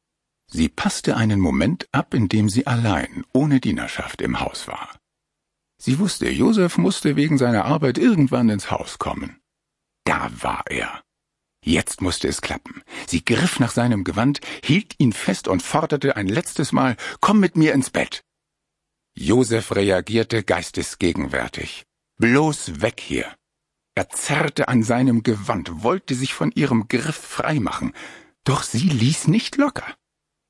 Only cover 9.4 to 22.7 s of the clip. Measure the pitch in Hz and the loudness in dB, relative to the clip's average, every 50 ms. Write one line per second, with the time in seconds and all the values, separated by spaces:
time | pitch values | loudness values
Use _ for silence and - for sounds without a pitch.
9.4 | _ _ _ _ _ _ _ _ _ _ _ _ _ - 78 - - 57 58 58 | _ _ _ _ _ _ _ _ _ _ _ _ _ -2 -2 -2 -2 -6 -8 -6
10.4 | - - - - - - - 60 - - - - - _ _ _ _ _ _ _ | -6 -6 -4 -6 -6 -6 -6 -6 -6 -6 -10 -14 -18 _ _ _ _ _ _ _
11.4 | _ _ _ _ - 76 82 80 - - - - 95 90 85 - - 71 73 - | _ _ _ _ -2 0 0 0 0 -4 -6 -4 -2 -2 -2 -2 -2 -2 -2 -4
12.4 | - - - - - - - - - - - - - - - - - - 117 110 | -6 -8 -8 -8 -10 -16 -20 -20 -20 -16 -16 -14 -8 -4 -4 -4 0 0 0 2
13.4 | 180 180 - - 127 110 - 120 120 123 113 101 87 82 80 101 117 139 143 - | 2 0 2 0 0 0 2 0 2 2 0 0 -2 -4 -2 0 0 0 0 -2
14.4 | - - - - - - 143 202 - - - - 143 120 104 - - - 190 - | -6 -12 -14 -10 -2 0 0 0 0 -4 0 2 2 2 2 0 -2 -4 -4 -2
15.4 | - - 92 90 - - - 147 160 - 151 139 139 135 - 107 98 92 107 156 | -2 -2 -2 -2 -2 0 0 0 0 0 -2 0 0 0 0 0 -2 0 -2 -2
16.4 | 175 - - - 151 - - 139 135 131 113 - - - - - - - 202 214 | -2 -4 -4 -4 -2 0 2 2 2 2 0 -2 -8 -12 -4 0 2 4 6 6
17.4 | 190 170 - 165 156 156 - 139 127 - - - - - - - - _ _ _ | 4 4 4 4 4 4 4 2 0 0 -2 -4 -4 -4 -6 -12 -14 _ _ _
18.4 | _ _ _ _ _ _ _ _ _ _ _ _ _ _ _ - - 76 107 127 | _ _ _ _ _ _ _ _ _ _ _ _ _ _ _ -6 0 2 4 4
19.4 | 127 107 113 113 - - 98 98 101 101 95 90 - - 107 113 110 - 117 110 | 4 4 2 -2 -2 0 0 2 4 4 2 2 0 0 0 0 0 0 -2 -2
20.4 | 98 - 90 87 87 - - - 73 - - - - 85 - - 71 67 69 65 | 0 0 0 0 -2 -4 -6 -6 -6 -6 -4 0 0 0 0 0 -4 -2 -4 -4
21.4 | 60 60 - - - - - - - _ _ _ _ _ _ - 110 117 123 139 | -4 -4 -8 -10 -10 -10 -12 -16 -18 _ _ _ _ _ _ 2 2 4 4 4
22.4 | 156 156 147 - - - | 4 2 -2 -4 -8 -10